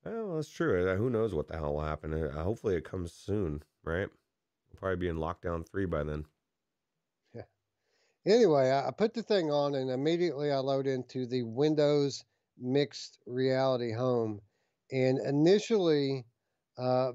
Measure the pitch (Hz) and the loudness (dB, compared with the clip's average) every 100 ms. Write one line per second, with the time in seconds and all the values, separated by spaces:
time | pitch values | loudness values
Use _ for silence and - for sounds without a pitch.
0 | 170 226 214 160 147 - 165 92 92 92 | -10 -8 -6 -6 -6 -2 2 2 2 2
1 | 117 110 113 80 73 82 76 73 76 76 | 0 0 0 -2 -4 -4 -4 -2 -2 -4
2 | 80 78 78 73 85 117 113 90 - 95 | -4 -4 -4 -4 -4 -2 -2 -2 -2 -8
3 | 85 - - 104 87 73 - _ - 82 | -8 -10 -6 -4 -2 -6 -10 _ -6 -4
4 | 101 _ _ _ _ _ _ - 95 90 | -4 _ _ _ _ _ _ -8 -4 -2
5 | 87 82 80 87 90 85 80 98 95 80 | -2 -2 -4 -6 -6 -6 -6 -4 -2 -2
6 | 76 76 76 _ _ _ _ _ _ _ | -2 -6 -8 _ _ _ _ _ _ _
7 | _ _ _ 117 - _ _ _ _ _ | _ _ _ -18 -18 _ _ _ _ _
8 | _ _ 160 226 208 143 131 139 131 - | _ _ 4 6 6 6 4 2 0 0
9 | 214 233 202 202 160 147 143 139 131 127 | -2 -2 0 0 2 2 2 0 -2 0
10 | 147 170 175 139 147 139 135 135 135 135 | 0 2 0 -2 -2 0 0 0 0 -4
11 | - 131 123 127 117 113 151 151 147 147 | -4 -6 -4 -4 -4 0 2 4 4 2
12 | 143 - - _ _ _ 123 139 139 - | 0 -4 -16 _ _ _ -2 0 0 -6
13 | - _ - 123 131 131 135 127 120 110 | -18 _ -10 -2 0 2 2 0 -2 -2
14 | 127 123 110 104 _ _ _ _ _ 131 | 0 0 0 -6 _ _ _ _ _ 0
15 | 131 131 107 143 160 208 208 220 175 147 | 2 2 0 4 6 4 2 0 2 2
16 | 139 135 123 _ _ _ _ - 127 127 | 2 -4 -8 _ _ _ _ -6 0 2
17 | 131 | 0